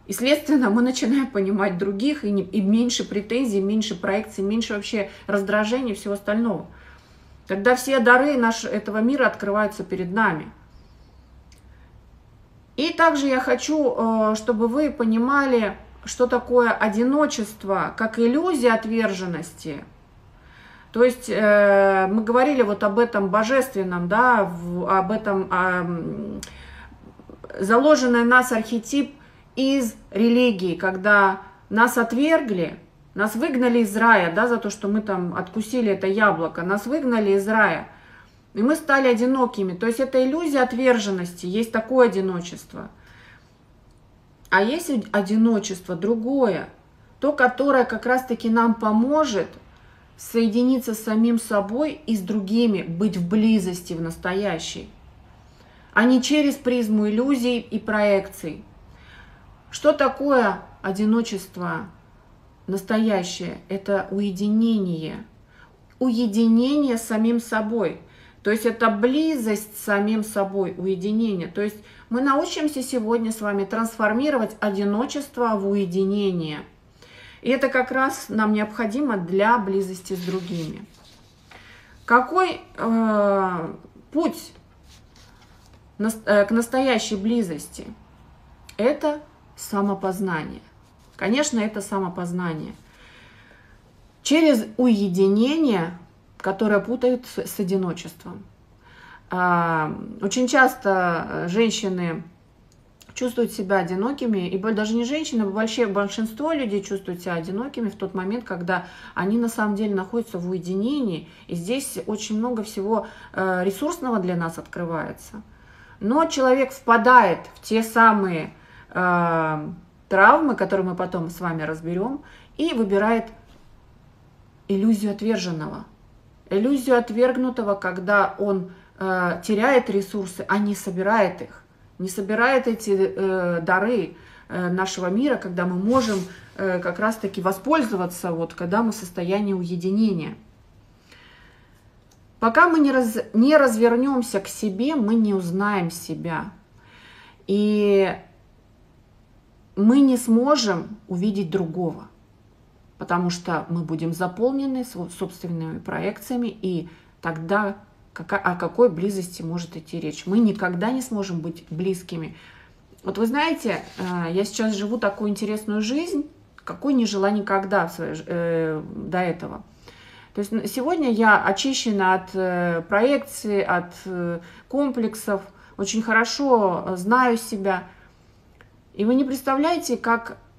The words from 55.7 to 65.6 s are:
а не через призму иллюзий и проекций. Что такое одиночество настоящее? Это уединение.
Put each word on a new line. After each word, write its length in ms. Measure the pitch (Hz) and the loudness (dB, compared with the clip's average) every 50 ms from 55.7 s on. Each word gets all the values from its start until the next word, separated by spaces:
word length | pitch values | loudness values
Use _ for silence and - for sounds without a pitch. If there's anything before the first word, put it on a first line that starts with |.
| - - - - - | -20 -20 -14 -2 2
а 100 | 202 226 | 4 6
не 160 | 247 262 247 | 6 6 4
через 340 | 254 - 285 302 285 285 269 | 4 2 2 4 4 2 0
призму 520 | - - 247 247 247 233 214 214 214 208 208 | 0 -2 0 0 0 0 2 2 2 2 2
иллюзий 520 | 208 220 254 277 285 247 233 247 247 233 | 2 0 2 2 2 2 2 0 0 -2
и 180 | 226 - 220 220 | -4 -4 -8 -6
проекций. 840 | - - 214 214 208 208 202 190 190 - - - - 160 147 - - - - - - - - - - - - - - - - - - - - - _ - | -4 -2 0 2 2 4 2 2 0 -4 -12 -12 -12 -10 -12 -12 -16 -20 -20 -20 -20 -20 -20 -20 -20 -20 -20 -20 -20 -20 -20 -20 -20 -20 -20 -20 _ -18
Что 240 | - - - 294 302 | -10 0 4 4 4
такое 640 | 294 277 254 262 - 269 285 277 254 233 196 185 - - - - - - | 4 4 0 0 0 0 2 4 4 4 2 0 -4 -8 -18 -20 -10 -6
одиночество 1040 | 190 185 196 214 214 220 233 226 - 208 190 - - - 180 180 175 165 160 - - - - _ _ - - _ _ - - _ - _ _ - | -6 -2 0 2 2 2 2 2 -2 -6 -10 -10 -10 -12 -8 -6 -6 -6 -6 -8 -12 -16 -20 _ _ -20 -20 _ _ -20 -20 _ -20 _ _ -10
настоящее? 920 | - 185 196 185 - 226 220 220 220 208 185 175 180 - - 180 170 - - - - | -6 -6 -6 -4 -2 0 0 2 2 2 0 -2 -4 -8 -8 -8 -10 -10 -12 -12 -8
Это 380 | 190 196 190 - 202 190 190 - | -8 -8 -4 -2 -2 -2 -2 -2
уединение. 1120 | 196 202 202 202 185 180 208 208 214 220 226 226 226 208 190 180 170 156 156 156 - - - - _ _ _ _ _ - | -4 -2 -2 -2 -2 -2 -2 0 2 2 4 4 2 2 0 -2 -4 -4 -6 -8 -10 -12 -14 -18 _ _ _ _ _ -20